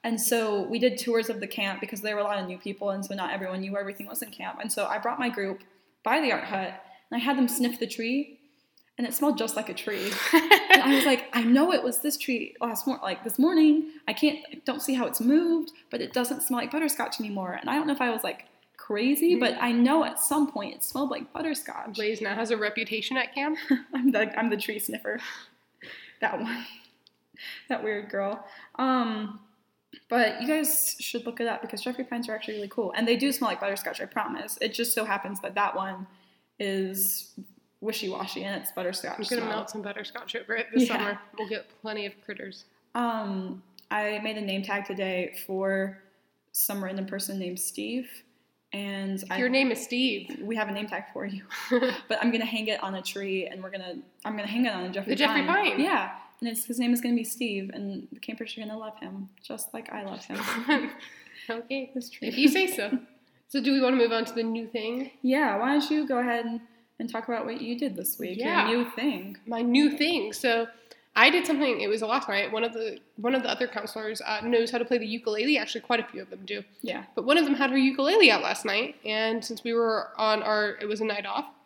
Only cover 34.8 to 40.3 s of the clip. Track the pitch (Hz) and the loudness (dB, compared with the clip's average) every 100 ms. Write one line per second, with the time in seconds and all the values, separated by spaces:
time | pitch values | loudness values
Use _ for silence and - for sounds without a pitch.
34.8 | 233 - 214 196 196 196 196 196 202 185 | -2 0 0 -4 -4 -8 -6 -2 0 -2
35.8 | 190 185 190 _ _ _ _ - 202 196 | -6 -8 -12 _ _ _ _ -6 -2 -2
36.8 | 190 190 - - - - - _ _ _ | -2 0 -2 -2 -8 -18 -18 _ _ _
37.8 | 214 220 190 - 196 190 190 196 - - | -6 -4 -4 -4 -6 -6 -6 -6 -8 -4
38.8 | 180 190 - - 202 240 220 214 214 214 | -4 -4 -6 -6 -2 -2 -2 -4 -6 -10
39.8 | 202 214 202 240 - | -8 -10 -10 -12 -10